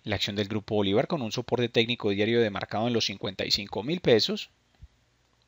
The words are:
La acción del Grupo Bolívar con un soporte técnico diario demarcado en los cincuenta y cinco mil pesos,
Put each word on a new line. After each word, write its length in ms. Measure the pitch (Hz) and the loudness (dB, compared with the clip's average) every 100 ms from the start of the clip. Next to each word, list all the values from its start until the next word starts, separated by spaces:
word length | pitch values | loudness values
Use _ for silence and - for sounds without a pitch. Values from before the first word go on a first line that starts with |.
La 140 | - 98 | -4 -4
acción 200 | - 101 | -2 -2
del 120 | 101 | -2
Grupo 260 | 104 - | -4 -2
Bolívar 320 | 107 98 104 - | 0 2 2 0
con 160 | 160 | -2
un 100 | 113 | -4
soporte 380 | - - 123 117 | -6 -2 -2 0
técnico 400 | 120 113 120 107 | 2 0 0 0
diario 320 | 101 107 117 | 2 2 4
demarcado 460 | 110 92 - 104 120 | 2 0 -6 -2 0
en 40 | |
los 140 | 113 - | 0 -2
cincuenta 400 | 95 107 98 - | -4 -8 -6 -2
y 60 | |
cinco 300 | - 98 107 | -2 -4 -6
mil 180 | 120 180 | -4 0
pesos, 500 | 156 110 - 208 - _ _ _ - _ _ _ _ _ | 6 6 4 -4 -8 _ _ _ -20 _ _ _ _ _